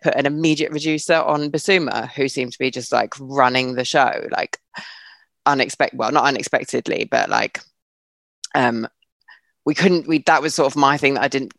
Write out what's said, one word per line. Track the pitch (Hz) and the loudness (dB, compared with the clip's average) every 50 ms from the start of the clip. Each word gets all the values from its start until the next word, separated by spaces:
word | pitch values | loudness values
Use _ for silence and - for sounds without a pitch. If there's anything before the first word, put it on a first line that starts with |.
| - | 0
put | 156 - | 0 0
an | 131 139 | 2 0
immediate | 139 147 156 160 160 156 147 156 - 151 | 0 0 0 2 0 2 0 -2 -4 -4
reducer | 147 147 156 156 151 - - 170 | -4 -2 -2 -2 -2 0 2 2
on | 160 - - 151 147 147 147 143 | 2 2 2 0 0 -2 -2 -4
Bissouma, | 156 - - 196 185 160 127 - 113 113 127 - | -4 0 2 2 2 2 0 -4 -4 -6 -6 -4
who | 143 135 | -2 -2
seemed | 135 - 143 127 120 | -2 -2 -4 -6 -6
to | - - | -6 -4
be | 131 131 | -4 -4
just, | 120 131 123 - | -4 -4 -8 -2
like, | - 123 107 107 - - | 0 0 0 0 -4 -14
running | 135 131 135 139 131 127 127 131 127 127 127 | -12 -6 2 2 4 4 4 2 0 -2 -2
the | 123 127 | -4 -4
show, | - - 151 131 120 - - - - - | 0 2 2 2 2 0 -4 -6 -6 -4
like, | - - - - - _ _ - - - - - - - - - _ _ _ _ _ - | -4 -4 -6 -8 -14 _ _ -18 -18 -16 -16 -20 -20 -20 -20 -20 _ _ _ _ _ 0
unexpect-, | 143 143 135 123 - - - 147 - - | 0 2 2 0 -2 0 -2 -2 -2 0
well, | 127 113 110 | -2 -2 0
not | 143 151 120 | 2 2 2
unexpectedly, | 139 135 107 - - - 131 - - - 127 - - - - 107 | 2 0 0 -4 -2 -2 -2 -2 -2 -4 -4 -2 -2 -2 -2 -2
but, | - - 123 - - | 0 0 0 0 2
like, | - - - - - - - _ _ _ _ _ _ _ _ _ _ _ _ _ _ _ - - - | 0 0 0 -2 -6 -12 -16 _ _ _ _ _ _ _ _ _ _ _ _ _ _ _ -14 -4 -2
um, | 143 127 123 117 113 110 - _ _ _ _ _ _ _ _ - _ _ _ _ _ - | 0 0 0 0 -2 -6 -8 _ _ _ _ _ _ _ _ -20 _ _ _ _ _ -4
we | 151 151 | -2 0
couldn't, | - 170 190 180 170 139 139 | 2 4 2 2 2 0 0
we, | 160 151 131 | -2 0 4
that | - 160 147 143 | 4 4 4 2
was | 160 - | 0 0
sort | - 151 | 2 0
of | 135 135 | 2 2
my | 147 143 139 143 143 | 4 4 4 4 4
thing | - 139 139 | 2 2 2
that | 120 135 | 2 0
I | 139 | 0
didn't | - 139 135 - - | 0 -2 -4 -4 -12